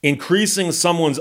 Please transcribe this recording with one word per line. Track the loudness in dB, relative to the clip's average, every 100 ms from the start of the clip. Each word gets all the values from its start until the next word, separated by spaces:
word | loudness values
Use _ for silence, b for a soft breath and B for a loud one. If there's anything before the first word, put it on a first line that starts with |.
increasing | -2 -2 0 0 2 0 -2
someone's | 0 0 2 0 -2